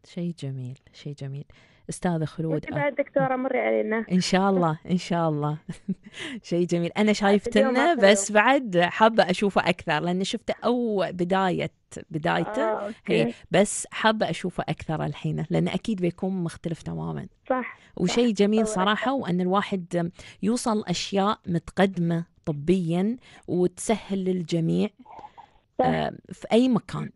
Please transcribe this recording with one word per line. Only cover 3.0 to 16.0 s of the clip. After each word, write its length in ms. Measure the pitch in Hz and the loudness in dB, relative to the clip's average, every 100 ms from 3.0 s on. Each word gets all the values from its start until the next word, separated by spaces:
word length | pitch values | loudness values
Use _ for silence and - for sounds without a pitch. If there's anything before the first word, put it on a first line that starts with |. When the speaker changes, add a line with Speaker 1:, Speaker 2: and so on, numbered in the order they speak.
| 277 277 262 254 | -2 0 0 0
Speaker 2:
مري 220 | 262 254 | -2 -2
علينا. 460 | 220 220 214 220 220 | 0 0 0 -4 0
Speaker 1:
إن 80 | 180 | 0
شاء 300 | 175 185 196 | 2 2 4
الله، 280 | 190 170 156 - | 2 2 -2 -2
إن 60 | 180 | -4
شاء 320 | - 170 165 | 0 0 0
الله. 300 | 151 147 151 - - - 185 | 0 -2 -4 -10 -12 -8 -8
<laughs> 400 | - - 330 240 | -10 -14 -12 -12
شيء 240 | - 175 175 | -4 -2 0
جميل. 240 | 175 170 - | 0 -2 2
أنا 160 | 214 | 2
شايفتنا، 500 | 208 202 202 - - | 4 4 4 4 4
Speaker 2:
اليوم 140 | 262 254 | 4 4
آخر 340 | 302 311 196 | 2 6 6
Speaker 1:
بس 200 | 202 - | 6 4
Speaker 2:
يوم. 40 | |
Speaker 1:
بعد 440 | 208 226 277 247 175 | 4 6 4 2 2
حابة 520 | 175 - 220 220 185 | 2 4 4 6 2
أشوفه 380 | - 202 185 - | 2 2 2 0
أكثر، 320 | 180 - 151 | -2 0 -2
لأن 240 | 170 180 | 0 -2
شفته 300 | 190 233 - - | -2 -6 -6 -2
أو 400 | - 247 240 208 170 | 0 0 0 0 -2
بداية، 600 | 180 175 190 190 165 147 _ _ - - | -2 0 2 2 0 -4 _ _ -18 -8
بدايته. 520 | 160 165 170 170 214 | -4 0 0 -2 -2
Speaker 2:
آه، 240 | 220 - 208 | 0 -2 -6
أوكي. 380 | 226 - 214 | -10 -2 0
Speaker 1:
هي، 80 | 233 - - | 0 -2 0
بس 360 | 175 208 - - | 2 2 0 -8
حابة 400 | - 220 220 175 | 0 0 2 -2
أشوفه 340 | 160 185 - - | -2 -6 -6 -6
أكثر 360 | 147 - 156 | -6 -4 -4
الحين، 400 | 151 147 156 156 156 | -4 -4 -6 -4 -2
لأن 180 | 165 170 | 0 0
أكيد 320 | - - 202 | -2 -4 -2